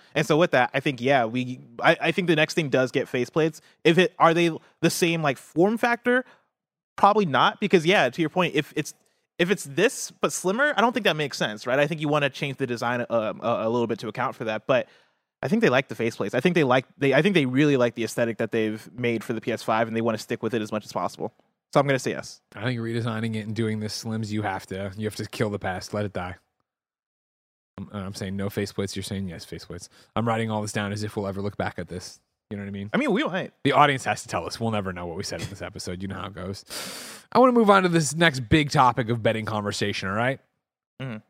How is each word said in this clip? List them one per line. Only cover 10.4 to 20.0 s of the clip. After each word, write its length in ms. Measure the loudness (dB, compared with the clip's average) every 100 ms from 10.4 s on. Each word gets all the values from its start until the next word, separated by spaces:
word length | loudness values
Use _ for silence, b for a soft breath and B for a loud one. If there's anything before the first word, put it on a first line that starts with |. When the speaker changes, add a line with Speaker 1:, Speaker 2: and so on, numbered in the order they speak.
| -2 0 0 2
Speaker 1:
I 40 |
don't 100 | 2
think 120 | 2
that 120 | 0 0
makes 200 | -4 -2
sense, 280 | -4 -4 -2
right? 120 | 2
I 80 | 2
think 140 | 0
you 60 | 0
wanna 200 | 0 0
change 260 | -2 -8 -4
the 80 | -4
design, 400 | -2 -2 -2 0
um, 320 | -2 -2 -4
a, 240 | -2 -2 0
a 20 |
little 160 | 0 -2
bit 120 | -4
to 80 | -6
account 260 | -6 -6 -4
for 80 |
that, 220 | -6 -6 2
but 200 | 0 0 b b b b _
I 60 | -2
think 120 | 2
they 80 | 4
like 200 | 4 0
the 60 |
faceplates. 400 | -4 -4 -2 -2
I 60 | 0
think 140 | 2
they 100 | 2
like, 220 | 4 4 2 _
they, 160 | 4
I 80 | 4
think 140 | 4
they 100 | 4
really 320 | 2 4 4 4
like 180 | 2
the 80 | 0
aesthetic 340 | -4 0 -2 0
that 120 | -2
they've 360 | 0 0 -2 -12 -4
made 240 | -2 -2
for 120 | -4
the 60 | -6
P 100 | -4
S 100 | -4
five, 240 | 0 0 0
and 80 |
they 60 | 0